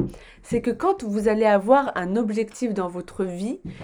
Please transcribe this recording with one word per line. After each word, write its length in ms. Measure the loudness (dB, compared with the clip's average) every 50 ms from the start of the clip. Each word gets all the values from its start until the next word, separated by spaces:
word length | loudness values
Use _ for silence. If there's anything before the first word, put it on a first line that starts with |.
| 0 -2 -4 -14 -20 -20 -20 -20
C'est 180 | -8 -4 -4 -2
que 120 | 0 -2
quand 320 | -2 0 0 0 0 0 -2
vous 240 | -4 -2 0 2 2
allez 180 | 2 4 4
avoir 460 | 4 4 4 6 6 6 6 4 2 -2
un 220 | -4 -2 0 0
objectif 580 | 0 0 0 0 -2 -2 -4 -4 -4 -4 -2 -2
dans 140 | -2 -4 -4
votre 360 | -6 -8 -10 -8 -6 -6 -4
vie 360 | -4 -4 -4 -6 -6 -6 -8 -10 -14 -14 -14